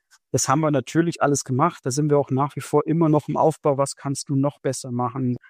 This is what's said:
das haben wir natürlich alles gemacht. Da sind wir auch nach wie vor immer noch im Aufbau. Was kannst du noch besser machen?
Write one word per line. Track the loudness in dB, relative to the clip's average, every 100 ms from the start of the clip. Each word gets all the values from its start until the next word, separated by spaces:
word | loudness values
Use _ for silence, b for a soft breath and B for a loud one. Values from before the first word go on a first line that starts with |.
| b b _
das | -2 0
haben | 2
wir | 2
natürlich | 0 0 0 0 0
alles | 0 0
gemacht. | -2 0 0 -2
Da | -6
sind | -2 2
wir | 2
auch | 2
nach | 0 -2 -4
wie |
vor | -2 0 2
immer | 2 4
noch | 2 0
im | 0
Aufbau. | 2 2 0 0
Was | -2 -4
kannst | -8 -6 -2
du | 0
noch | 0 -2
besser | -6 -6 -6
machen? | -4 -4 -4 -4 -4 b